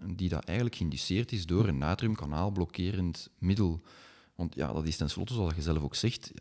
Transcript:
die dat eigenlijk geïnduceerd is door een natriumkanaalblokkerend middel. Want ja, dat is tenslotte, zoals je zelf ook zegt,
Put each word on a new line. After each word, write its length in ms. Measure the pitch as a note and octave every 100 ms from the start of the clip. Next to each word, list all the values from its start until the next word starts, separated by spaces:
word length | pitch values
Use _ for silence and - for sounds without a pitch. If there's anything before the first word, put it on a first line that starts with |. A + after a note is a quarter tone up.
| G2 F#2
die 140 | F2+
dat 140 | D#2+
eigenlijk 340 | - G2+ A#2+ -
geïnduceerd 540 | E2+ C2+ - F#2 A#2
is 140 | A2 E2
door 220 | F2+ G#2+
een 100 | C2+
natriumkanaalblokkerend 1500 | D2+ F#2 A2+ G#2+ D2 D2+ G2+ F#2+ E2 - F2+ F#2+ F2+ - - -
middel. 440 | F2+ G2 F#2 D#2+ - - - - - -
Want 200 | E2+ -
ja, 180 | C#2+
dat 140 | D2+ D#2+
is 100 | D#2
tenslotte, 360 | C#2+ F2+ G#2+
zoals 220 | A#2 F2 D#2+
je 60 |
zelf 220 | D#2 D#2
ook 120 | C#2+ -
zegt, 360 | A#2 - - -